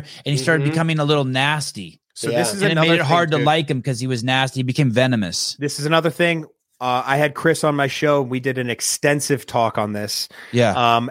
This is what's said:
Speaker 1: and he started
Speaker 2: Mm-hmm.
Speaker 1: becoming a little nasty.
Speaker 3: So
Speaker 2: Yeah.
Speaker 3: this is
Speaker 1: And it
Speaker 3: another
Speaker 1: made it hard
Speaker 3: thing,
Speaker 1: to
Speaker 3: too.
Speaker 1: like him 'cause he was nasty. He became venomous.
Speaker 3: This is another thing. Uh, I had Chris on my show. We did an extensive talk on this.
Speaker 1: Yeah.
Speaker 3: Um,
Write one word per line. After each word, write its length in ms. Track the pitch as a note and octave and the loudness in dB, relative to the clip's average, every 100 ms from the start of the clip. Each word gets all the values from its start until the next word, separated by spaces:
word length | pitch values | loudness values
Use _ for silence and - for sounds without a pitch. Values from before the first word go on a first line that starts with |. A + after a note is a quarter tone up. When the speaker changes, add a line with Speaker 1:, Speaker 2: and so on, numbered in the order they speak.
| C#3+ - | -2 -8
Speaker 1:
and 80 | - | -4
he 60 | C#3 | -2
started 240 | C3 D#3+ | 0 2
Speaker 2:
Mm-hmm. 80 | C#3+ | 2
Speaker 1:
becoming 280 | D#3+ E3 D#3 | 0 0 0
a 60 | |
little 220 | D3 D3+ C3 | 2 2 2
nasty. 720 | C3 C#3+ D3+ C#3+ - E2+ - _ | 0 0 0 -4 -10 -14 -16 _
Speaker 3:
So 160 | - A#2 | -8 -4
Speaker 2:
Yeah. 80 | A#2+ | 0
Speaker 3:
this 160 | A2+ | -2
is 80 | G2+ | 0
Speaker 1:
And 80 | - | 0
it 20 | |
Speaker 3:
another 160 | D#3+ E3 | 2 2
Speaker 1:
made 80 | E3+ | 2
it 40 | |
hard 240 | C#3+ E3+ E3+ | 4 2 2
Speaker 3:
thing, 120 | D3 | 2
Speaker 1:
to 20 | |
Speaker 3:
too. 40 | D3 | 2
Speaker 1:
like 240 | D#3+ D3 | 2 0
him 120 | C3 | -2
'cause 180 | C#3 A#2 | -4 -4
he 60 | C3 | -4
was 180 | B2 | -4
nasty. 360 | B2 C3 C3+ C3 | 0 0 0 -2
He 40 | |
became 260 | B2+ C3 C3+ | -2 0 2
venomous. 680 | A2+ C3 A#2+ F2+ - - - | 4 2 2 -2 -4 -6 -6
Speaker 3:
This 180 | C#3 - | -6 -4
is 60 | |
another 240 | D3+ E3 D#3+ | 0 2 2
thing. 380 | - E3+ E3 D#3 _ _ - | 0 0 0 -6 _ _ -8
Uh, 220 | B2+ B2 | -2 -2
I 120 | B2 C#3 | 0 0
had 180 | D3+ | 0
Chris 300 | - E3 D#3 | 0 0 2
on 100 | D#3 | 0
my 140 | C#3+ C#3 | 0 -2
show. 340 | - D3+ C#3+ | 0 2 2
We 160 | B2+ B2+ | 0 -4
did 180 | C3 B2+ | -4 -4
an 140 | B2 | -4
extensive 760 | A2+ - - D3 D3 - C3+ - | -4 -4 0 0 0 0 -2 -2
talk 320 | B2 A2 A2 | 0 0 0
on 160 | G#2 | -4
this. 340 | G#2 G#2 - - - - | -4 -6 -6 -8 -12 -4
Speaker 1:
Yeah. 440 | A#2+ A2+ B2 A#2+ A#2 | 0 2 2 4 4
Speaker 3:
Um, 140 | B2 | 0